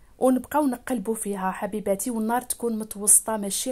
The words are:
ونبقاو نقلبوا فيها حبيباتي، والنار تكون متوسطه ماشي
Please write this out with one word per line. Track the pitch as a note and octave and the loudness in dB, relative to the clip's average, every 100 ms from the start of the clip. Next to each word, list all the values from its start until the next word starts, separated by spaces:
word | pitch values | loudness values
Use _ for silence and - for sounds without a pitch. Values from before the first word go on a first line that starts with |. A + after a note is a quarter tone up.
| - - | -20 2
ونبقاو | B3+ B3+ B3+ C#4+ D4 | 4 4 2 2 2
نقلبوا | B3 - B3+ G3 A3 | 0 -4 -4 -2 -4
فيها | G3+ G3+ F#3 | -4 -2 -2
حبيباتي، | F#3 G3+ G#3 G3 G3 C4 | -2 -4 -2 0 0 0
والنار | A3+ A3 A#3+ | -2 0 0
تكون | B3 - A#3 A3 | -2 -4 -4 -4
متوسطه | G#3+ G3+ G#3+ - - A3 | -6 -4 4 4 2 -2
ماشي | G3+ G3 C4 | -2 -4 -4